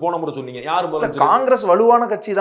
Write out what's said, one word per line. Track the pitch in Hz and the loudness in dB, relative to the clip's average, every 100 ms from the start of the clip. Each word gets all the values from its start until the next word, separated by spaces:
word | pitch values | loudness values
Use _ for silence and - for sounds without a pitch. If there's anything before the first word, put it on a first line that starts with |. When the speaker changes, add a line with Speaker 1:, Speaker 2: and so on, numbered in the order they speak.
Speaker 1:
போன | 170 170 | -4 -4
முறை | 151 135 | -6 -8
சொன்னீங்க, | 127 123 139 | -12 -10 -4
யார் | 175 | -2
Speaker 2:
இல்ல, | 170 | -2
Speaker 1:
முதலமைச்சர்? | 151 151 - 147 | -4 -4 0 2
Speaker 2:
காங்கிரஸ் | 240 254 240 202 | 2 2 0 2
வலுவான | 185 233 240 233 | 4 4 4 2
கட்சி | 208 214 196 | -4 -4 -2